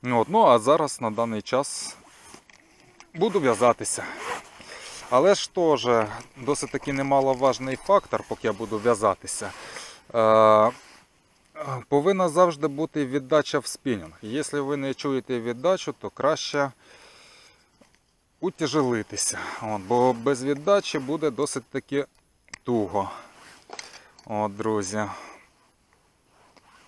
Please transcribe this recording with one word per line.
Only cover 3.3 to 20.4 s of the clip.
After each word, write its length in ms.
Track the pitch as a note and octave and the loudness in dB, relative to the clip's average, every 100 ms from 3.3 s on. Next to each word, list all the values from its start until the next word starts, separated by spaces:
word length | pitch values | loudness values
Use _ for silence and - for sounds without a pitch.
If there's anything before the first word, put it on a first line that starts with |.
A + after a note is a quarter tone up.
| G3 | 2
в'язатися. 640 | C3+ G#2+ A#2+ A#2 G#2 - - - - - - - - - - - - | 2 4 4 4 0 -6 -8 -10 -10 -10 -12 -20 -20 -18 -18 -18 0
Але 240 | B2 E3+ | 4 4
ж 180 | G3+ - | 2 0
теж 360 | - E3 C#3+ A#2 A#2 G#2+ G#2 - - | 0 2 2 4 2 2 -6 -16 -12
досить 340 | B2+ C#3+ C#3 | -4 -4 -2
таки 220 | C#3+ - | -6 -4
немаловажний 840 | C#3 C#3 C#3 C3+ C3 C3+ A#2+ C3 C3 | -4 0 2 2 2 2 0 -4 -8
фактор, 480 | - G3 - A2 - | 2 0 2 -6 -6
поки 180 | A2 A2+ | -6 -4
я 60 | |
буду 260 | G2+ A2+ G#2+ | -4 -4 -2
в'язатися. 720 | A2 A2+ G#2+ F#2 - - G2+ - - - - - _ | 0 2 2 0 -6 -10 -10 -12 -16 -16 -18 -20 _
Е, 560 | A#2 A2 A2 A2 G#2+ A2 - - - _ _ _ _ _ - D3 B2+ - | 2 4 8 8 8 6 2 -16 -20 _ _ _ _ _ -14 -10 -10 0
повинна 400 | C#3+ D#3 G3 F3+ | 0 2 2 0
завжди 380 | D3+ F3+ D3 D3+ | 4 4 4 -4
бути 400 | C#3 D#3+ D#3 C#3 | -2 -4 -2 -2
віддача 520 | C#3 C3 D#3 C#3+ D3+ | -2 2 2 2 -2
в 80 | - | -4
спінінг. 460 | - - A2 D#2+ E2 | -8 -4 -4 -6 -14
Якщо 420 | G#2+ B2+ D3 C#3+ | -8 -6 -4 -4
ви 120 | C#3 C#3+ | -4 -4
не 180 | C3+ | -4
чуєте 460 | C3 D3 C3+ - B2+ | -4 -2 -2 -2 -6
віддачу, 540 | A#2 A#2+ D3+ F#3 - C#3+ | -4 -2 0 0 -2 -8
то 100 | G2+ | -10
краще 640 | - C3+ D#3 - D3 C#3 - _ - - - - - _ _ _ _ _ _ _ _ _ _ | -2 0 0 -4 -2 -2 -4 _ -20 -20 -20 -20 -20 _ _ _ _ _ _ _ _ _ _
утяжелитися. 1000 | E3+ - D#3 D3 C3 A#2 G#2+ G2+ - G#2 - - | -8 -4 -2 0 2 0 -4 -6 -6 -6 -10 -10
От, 200 | A2 G#2+ | -6 -6
бо 300 | F#2 A#2+ B2+ | 0 4 4
без 320 | A#2+ A#2 C3+ | 2 0 -2